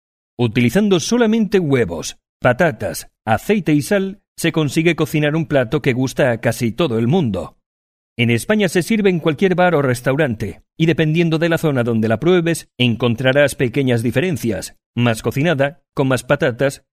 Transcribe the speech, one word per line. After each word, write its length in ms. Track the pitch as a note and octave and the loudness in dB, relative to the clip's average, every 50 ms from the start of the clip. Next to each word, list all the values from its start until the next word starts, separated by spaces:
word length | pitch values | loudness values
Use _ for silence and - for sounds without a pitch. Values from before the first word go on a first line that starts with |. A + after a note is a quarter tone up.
| _ _ _ _ _ _ _ - | _ _ _ _ _ _ _ -4
Utilizando 640 | B2 A#2 G#2+ B2 A#2+ A#2+ - F#3 G#3+ G#3 F#3+ F3 | -4 -2 0 2 0 2 2 2 2 2 2 0
solamente 580 | - - - A#3+ A#3+ A3 G#3+ A#3 A3+ F#3 - F#3+ | 0 0 0 2 2 2 2 0 0 2 2 0
huevos, 600 | F#3 D3 C#3 C3 A#2 F2 E2+ D#2+ E2 - - - _ _ _ _ | 2 2 2 0 0 -2 -4 -8 -10 -12 -14 -16 _ _ _ _
patatas, 720 | - B2+ B2 A#2+ F3+ E3 B2 - - F#2+ - - - - _ _ _ | 0 0 2 2 0 0 0 -2 -6 -8 -8 -8 -12 -16 _ _ _
aceite 480 | G#2+ A2 G#2+ - - G3+ A3 D#3+ - D3+ | -2 -2 -2 0 0 0 0 2 2 0
y 80 | D3 C3+ | 0 2
sal, 400 | - G#3 G3+ F#3+ G3 G3 - _ _ _ - | 0 0 0 0 -2 -6 -12 _ _ _ -4
se 140 | - E3+ D#3+ | -2 -2 0
consigue 440 | E3 D#3 C#3+ - E3 D#3+ E3+ E3 | 0 -2 0 0 0 2 2 0
cocinar 400 | - D#3+ C#3 - D#3 D3+ D3 D3 | 0 -2 -2 0 0 0 0 0
un 80 | E3 E3 | -2 -2
plato 380 | - D3+ C#3 B2+ A#2 - D3+ - | 0 0 0 0 0 -2 -2 0
que 100 | D3 B2 | 0 0
gusta 380 | A#2+ C3 B2+ - - D#3+ C3 | 0 -2 -2 -2 0 0 0
a 100 | A#2 A2 | 0 0
casi 320 | - A#2 A2+ - B2+ A#2+ G#2 | -2 -2 -2 -2 -2 -4 -2
todo 260 | - F3 D#3 A#2 A2 | -2 -2 0 0 0
el 100 | A#2 A#2 | 0 2
mundo. 500 | C#3+ G3 E3+ A#2 G2 F2+ D#2 - - _ _ _ _ _ _ _ _ _ _ _ _ | 2 2 0 0 -2 -4 -6 -10 -14 _ _ _ _ _ _ _ _ _ _ _ _
En 140 | - A#2+ A2+ | -2 0 0
España 400 | A#2+ A2+ - - G#3+ G#3+ G#3 F3 | 0 0 0 0 0 0 0 0
se 120 | - F#3 D#3+ | 0 -2 0
sirve 280 | - A3+ A3 G3+ G3+ | 0 0 2 2 2
en 100 | F#3 E3+ | 2 2
cualquier 340 | - E3+ D3+ B2+ G3+ F#3+ F#3 | 0 -2 0 2 0 0 2
bar 200 | E3+ F3+ F3+ E3+ | 2 2 2 2
o 80 | D3 C#3 | 2 2
restaurante, 800 | C3 B2 B2 - C#3+ C3 C#3 D#3+ C#3 A2+ - - G2 E2 - _ _ _ - | 0 -2 -2 -2 -2 0 0 0 -2 -2 -4 -6 -10 -10 -14 _ _ _ 0
y 80 | E3 | 0
dependiendo 520 | E3 E3 - E3 D#3 D3+ E3+ F3 E3 D#3 D#3+ | 2 2 2 0 0 2 2 2 0 0 0
de 120 | E3 E3+ | 0 0
la 80 | E3 D#3+ | 0 0
zona 260 | - D#3+ C#3+ C3 A#2 | 0 0 0 0 0
donde 240 | A#2+ A#2+ A2+ A2 A2 | 0 0 0 0 0
la 100 | A2+ A2 | 0 0
pruebes, 520 | - E3 F#3 F3+ E3 E3 E3 D#3+ - - _ - | 2 2 2 2 2 0 -2 -4 -6 -12 _ 0
encontrarás 760 | B2 B2 A2+ G#2+ - A#2+ A#2 G#2+ B2+ C3 C3 C#3+ D3 C3+ - | 0 0 0 0 0 -2 -2 0 0 2 2 4 2 2 0
pequeñas 480 | - C3+ B2 A2+ C#3+ C#3 B2+ B2 A#2 A2+ | -2 -2 -2 0 0 0 0 0 0 0
diferencias: 760 | B2+ A2+ C3 D3+ F#3 E3+ A#2+ - A#2 G#2 E2+ E2 - - _ _ _ _ | 0 0 0 -2 -2 -4 -4 -4 -4 -4 -6 -8 -12 -16 _ _ _ _
más 240 | - A#2+ A#2+ A2+ A2 | -2 0 0 0 -2
cocinada, 600 | - A#2+ A2 C#3 D3+ F3+ E3 C3 C3+ C#3+ D#3 - _ _ _ | -4 -4 -2 0 0 0 0 0 0 -2 -4 -8 _ _ _
con 160 | - C#3 C3 | -2 0 0
más 160 | C3 A#2+ - | 0 -2 0
patatas, 640 | - D3 C#3 - C#3+ A#2 A#2+ C#3 C#3+ C#3 - _ _ | 0 0 0 0 -2 -2 0 -2 -2 -2 -6 _ _